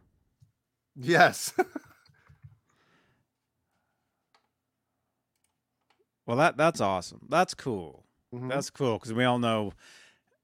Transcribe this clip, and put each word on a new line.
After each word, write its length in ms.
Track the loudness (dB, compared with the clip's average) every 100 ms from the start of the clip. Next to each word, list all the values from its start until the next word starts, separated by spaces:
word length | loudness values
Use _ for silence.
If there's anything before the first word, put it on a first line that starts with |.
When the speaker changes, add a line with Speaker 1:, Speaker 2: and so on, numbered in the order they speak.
| _ _ _ _ _ _ _ _ _ -10
Speaker 1:
Yes. 560 | 0 6 6 4 -8 -2
<laughs> 40 | -4 -4 -18 _ _ _ _ -20 -20 _ _ _ _ _ _ _ _ _ _ _ _ _ _ _ _ _ _ _ _ _ _ _ _ _ _ _ _ _ _ _ _ _ _ _ _ _ -4
Speaker 2:
Well, 120 | 2
that, 180 | 2 4
that's 240 | 2 2
awesome. 400 | 0 0 -4 -16 -2
That's 240 | 0 0
cool. 500 | -2 -6 -6 -8 -16 _ _ -16
Speaker 1:
Mm-hmm. 140 | -12 -6
Speaker 2:
That's 220 | -6 -6
cool, 280 | -4 -2 -2
'cause 140 | -4
we 120 | 0
all 140 | 0 2
know 360 | 0 0 -2 -10 -20 -20 -20 _ _ _